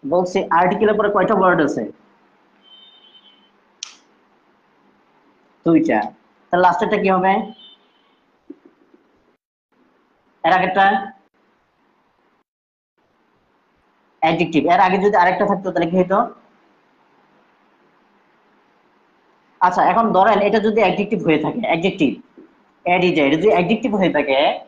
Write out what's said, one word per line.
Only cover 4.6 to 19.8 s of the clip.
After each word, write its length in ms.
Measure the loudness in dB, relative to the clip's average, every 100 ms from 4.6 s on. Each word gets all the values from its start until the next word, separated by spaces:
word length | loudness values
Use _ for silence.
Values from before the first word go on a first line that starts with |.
| _ _ _ _ _ _ _ _ _ _ 0
দুইটা। 320 | 0 2 -2 -4 -12 _ _ _
তাহলে 160 | 0 2
লাস্টেরটা 320 | 2 -2 -2
কি 60 | 0 0
হবে? 160 | 0 -2 -4 -14 -20 _ _ _ _ _ _ _ _ -20 _ _ _ _ _ _ _ _ _ _ _ _ _ _ _ _ _ _ 0
এর 60 | 0
আগেরটা? 280 | 0 2 2 2 -4 -16 _ _ _ _ _ _ _ _ _ _ _ _ _ _ _ _ _ _ _ _ _ _ _ _ _ _ _ _ _ _
adjective। 400 | -2 0 0 0 2
এর 80 | 2 2
আগে 120 | 2
যদি 120 | 2 2
আরেকটা 220 | 2 0 -2
থাকতো, 180 | -2 -4
তাহলে 160 | -4 -2
কি 60 | 0
হতো? 160 | 0 0 -2 -8 _ _ _ _ _ _ _ _ _ _ _ _ _ _ _ _ _ _ _ _ _ _ _ _ _ _ _ _ _ _ _ _ -2
আচ্ছা, 160 | 2